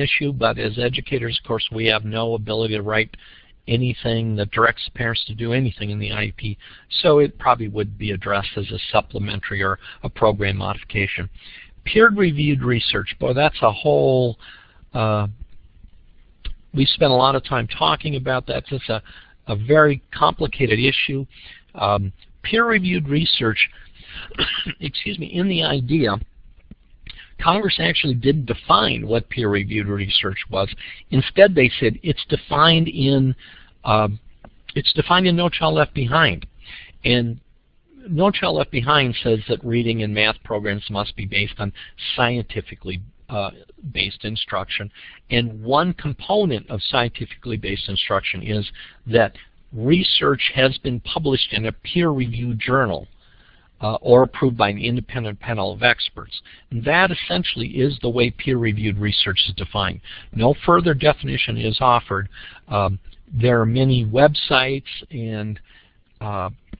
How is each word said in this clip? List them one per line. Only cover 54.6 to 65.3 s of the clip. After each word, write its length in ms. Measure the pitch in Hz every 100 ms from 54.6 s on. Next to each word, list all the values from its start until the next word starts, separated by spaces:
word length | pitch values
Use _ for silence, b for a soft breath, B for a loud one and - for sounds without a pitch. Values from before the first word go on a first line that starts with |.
| 104
an 80 | 101
independent 600 | 117 123 110 127 110 104
panel 320 | - 113 98
of 100 | 98
experts. 580 | 120 120 - - - - B B B
And 140 | 117 123
that 260 | 165 185
essentially 560 | 175 - 180 175 - 113
is 300 | - 135 135
the 80 | 120
way 200 | 120 123
peer-reviewed 680 | - - 127 117 107 107 101
research 460 | 104 - 101 92 -
is 60 | 95
defined. 440 | 95 107 95 90 B B B
No 200 | - 117 143 -
further 280 | 175 175
definition 640 | 139 151 147 135 127 - 113
is 220 | 113 110
offered. 480 | 131 120 - 98 98 B B B -
Um, 280 | 101 95 98 - - -
there 260 | 131 120 120
are 60 | 110
many 400 | 120 135 127 110
websites 800 | 117 147 147 - 135 131 135 - - -
and, 480 | 143 113